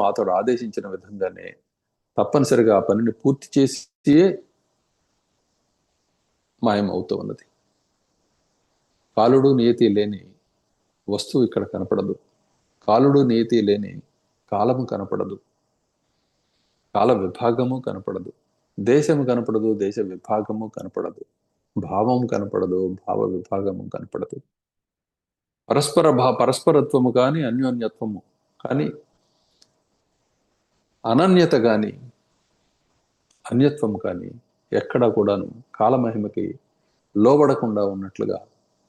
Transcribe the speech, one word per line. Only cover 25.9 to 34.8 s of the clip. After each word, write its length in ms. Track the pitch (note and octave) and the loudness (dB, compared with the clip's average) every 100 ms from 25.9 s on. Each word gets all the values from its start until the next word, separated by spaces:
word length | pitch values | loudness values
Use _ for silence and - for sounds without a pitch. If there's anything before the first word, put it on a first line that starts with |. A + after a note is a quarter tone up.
| - D#3+ | 2 4
భా-, 280 | B2+ B2+ A2+ | 4 2 2
పరస్పరత్వము 680 | B2 B2+ - D3+ A#2 C3+ B2+ | 0 0 2 2 2 2 2
కానీ, 320 | B2 B2+ D#3+ | 2 2 0
అన్యోన్యత్వము 800 | C3 A#2+ C3 A#2+ A2 - A2 F#2+ _ _ _ _ - | -2 -2 -2 -2 -6 -6 -8 -8 _ _ _ _ -4
కానీ, 220 | C3+ D3+ - _ _ _ _ _ _ _ _ _ _ _ _ _ _ _ _ _ _ _ _ A2+ | -2 -4 -8 _ _ _ _ _ _ _ _ _ _ _ _ _ _ _ _ _ _ _ _ -2
అనన్యత 460 | B2 F#3+ F3+ E3 | 2 4 4 4
కానీ, 600 | D3 A#2 G#2+ G#2 - B2+ _ _ _ _ _ _ _ _ _ _ _ _ _ - | 4 2 2 -2 -6 -18 _ _ _ _ _ _ _ _ _ _ _ _ _ -4
అన్యత్వం 460 | A#2 C#3+ C#3+ A2 - | 2 2 0 -4 -4
కానీ 340 | G2 F2+ F#2 - _ _ - | -6 -8 -12 -18 _ _ -4
ఎక్కడా 340 | G#2+ | -4